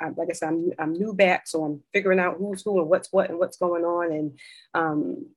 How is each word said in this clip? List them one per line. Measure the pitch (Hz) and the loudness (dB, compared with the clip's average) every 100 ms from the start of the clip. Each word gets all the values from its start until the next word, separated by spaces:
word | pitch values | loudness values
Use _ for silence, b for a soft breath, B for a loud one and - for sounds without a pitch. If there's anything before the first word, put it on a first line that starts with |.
I, | 160 | -6
like | - 170 | -4 -4
I | |
said, | 160 160 | -4 -2
I'm, | 165 175 - | 0 0 -2
I'm | 156 | -2
new | 165 214 | -2 -2
back, | 196 190 180 - | 4 4 4 0
so | 165 | -4
I'm | 151 147 - | -2 -4 -4
figuring | 202 190 185 | 0 2 4
out | 180 165 | 2 -2
who's | 202 190 | -4 -4
who | 214 196 | -2 0
and | 156 | 4
what's | 185 - | 2 2
what | 190 - | 0 0
and | 170 | 0
what's | 180 - | -2 0
going | 180 175 | 0 0
on. | 170 175 170 | 0 0 -2
And, | 156 151 B B B B | -2 -4 B B B B
um, | 170 160 151 - - - | -2 0 0 -2 -6 -12